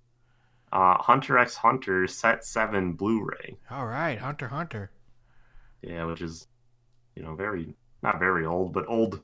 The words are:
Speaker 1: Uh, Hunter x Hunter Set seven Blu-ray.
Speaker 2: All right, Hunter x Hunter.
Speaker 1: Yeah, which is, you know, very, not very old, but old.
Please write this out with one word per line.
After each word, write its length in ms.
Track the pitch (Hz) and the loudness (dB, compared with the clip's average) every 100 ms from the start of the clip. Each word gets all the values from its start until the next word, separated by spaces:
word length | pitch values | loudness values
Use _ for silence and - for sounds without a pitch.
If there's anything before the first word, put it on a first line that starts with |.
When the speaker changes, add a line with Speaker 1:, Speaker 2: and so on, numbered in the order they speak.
| _ _ _ _ _ _ _ | _ _ _ _ _ _ _
Speaker 1:
Uh, 260 | 95 92 90 | 4 6 6
Hunter 340 | - 127 - 127 | 6 4 4 4
x 200 | 120 - | 4 4
Hunter 500 | 135 147 - 92 92 | 2 4 2 0 0
Set 380 | - 113 113 - | 2 2 2 -2
seven 480 | - 110 104 92 | -2 0 0 -2
Blu-ray. 640 | 82 98 113 98 - - - - | -2 0 0 -2 -8 -14 -18 -14
Speaker 2:
All 160 | 127 123 | -8 -6
right, 320 | 120 165 113 | -4 -4 -4
Hunter 280 | 131 143 151 | -6 -8 -8
x 80 | |
Hunter. 380 | 139 170 107 98 - - - _ - - - - - | -8 -8 -8 -10 -14 -20 -20 _ -20 -20 -20 -20 -18
Speaker 1:
Yeah, 240 | - 87 82 | -12 -6 -6
which 160 | 82 | -4
is, 260 | 87 82 - _ _ _ _ _ _ - | -8 -10 -16 _ _ _ _ _ _ -14
you 60 | |
know, 120 | 80 80 | -12 -6
very, 400 | 101 98 80 - _ - | -4 -4 -8 -12 _ -4
not 160 | - 82 | -2 2
very 260 | 92 90 80 | 2 2 0
old, 280 | 87 90 | 0 0
but 120 | 92 - | -2 -2
old. 340 | 117 110 - | 2 2 0